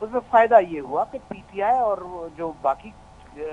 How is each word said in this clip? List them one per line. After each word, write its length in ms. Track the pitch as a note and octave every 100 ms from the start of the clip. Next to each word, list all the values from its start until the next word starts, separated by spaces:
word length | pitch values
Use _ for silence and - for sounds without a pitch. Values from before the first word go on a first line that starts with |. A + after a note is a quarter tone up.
उसमें 180 | G#3+ B3
फ़ायदा 380 | A#3+ A#3 A3+ A3+
ये 220 | F3+ D#3
हुआ 240 | C3+ D3+
कि 140 | A3 C4+
पीटीआई 540 | - F#3+ - F#3+ G3+
और 300 | B3 A3+ F#3+
वो 280 | F3+ F3+ E3 D3+
जो 180 | E3 D3+
बाकी, 240 | C#3 C#3 A3
अ, 60 | - - - - D3 D#3